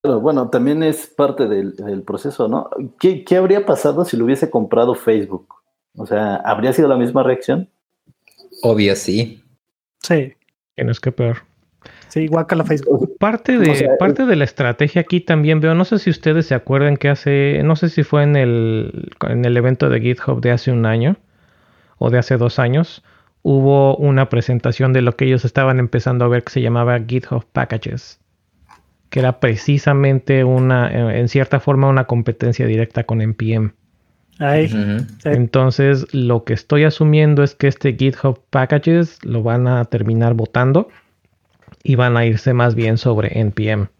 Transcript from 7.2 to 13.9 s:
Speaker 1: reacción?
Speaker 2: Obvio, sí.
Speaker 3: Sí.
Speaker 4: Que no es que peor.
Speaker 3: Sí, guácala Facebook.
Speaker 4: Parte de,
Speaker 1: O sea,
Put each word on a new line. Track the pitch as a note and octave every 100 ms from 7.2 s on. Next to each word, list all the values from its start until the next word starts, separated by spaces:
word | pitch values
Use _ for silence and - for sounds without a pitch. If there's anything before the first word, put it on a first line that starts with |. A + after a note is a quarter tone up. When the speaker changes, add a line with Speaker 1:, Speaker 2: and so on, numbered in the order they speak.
Speaker 1:
reacción? | C3 B2+ - D3+ F#3 _ _ _ _ _ _ _ - -
Speaker 2:
Obvio, | A#2+ G#2+ G2+ F#2+
sí. | - G2+ A#2 - _ _ _ _ _ _
Speaker 3:
Sí. | - E3 C3 _ _ _ _ -
Speaker 4:
Que |
no | A#2+
es | A#2
que | B2+
peor. | - A#2+ A#2 _ _ _ _ - - -
Speaker 3:
Sí, | D#3 D#3
guácala | D#3+ E3 E3 D#3
Facebook. | D3+ C3+ C3+ C3 -
Speaker 4:
Parte | G3+ A3 - B3
de, | F3
Speaker 1:
O | C#3
sea, | B2+